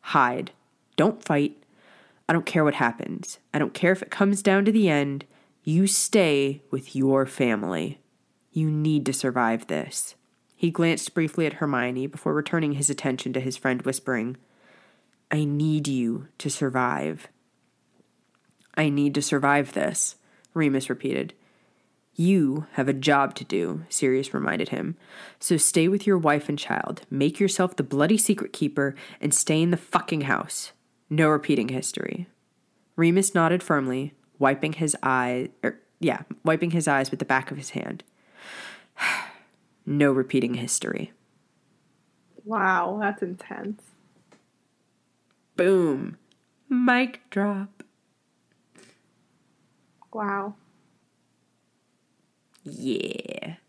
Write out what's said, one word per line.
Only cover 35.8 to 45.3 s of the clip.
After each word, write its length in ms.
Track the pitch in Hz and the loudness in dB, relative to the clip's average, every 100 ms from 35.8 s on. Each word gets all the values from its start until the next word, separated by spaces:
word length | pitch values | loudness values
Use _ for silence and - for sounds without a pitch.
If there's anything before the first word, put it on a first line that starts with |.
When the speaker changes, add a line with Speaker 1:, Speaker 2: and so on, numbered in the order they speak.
| _ _ | _ _
Speaker 1:
yeah, 240 | 170 117 - - | -2 -2 -8 -6
wiping 280 | - 160 175 | 0 0 2
his 160 | 165 156 | 0 2
eyes 220 | 139 135 | 0 0
with 80 | - | -4
the 60 | - | 0
back 240 | 131 131 | 0 0
of 60 | 143 | -12
his 140 | 135 | -10
hand. 320 | - - - - _ _ - - - - - _ - | -8 -8 -10 -14 _ _ -20 -20 -16 -16 -20 _ -6
<sighs> 880 | - - - - _ _ _ _ - | -4 -4 -8 -18 _ _ _ _ -4
"No 260 | 147 143 | 2 4
repeating 440 | 135 131 135 120 123 | 4 2 0 0 -2
history." 560 | 120 - - - - _ _ _ _ _ _ _ _ _ _ _ _ - | -2 -4 -4 -6 -8 _ _ _ _ _ _ _ _ _ _ _ _ -20
Speaker 2:
Wow, 540 | 208 220 190 185 180 208 | -8 -2 2 2 0 -2
that's 220 | 202 202 | -2 -2
intense. 600 | 180 185 - - 196 208 _ _ _ _ _ _ _ _ _ _ _ _ _ _ _ | -6 -8 -12 -10 -10 -10 _ _ _ _ _ _ _ _ _ _ _ _ _ _ _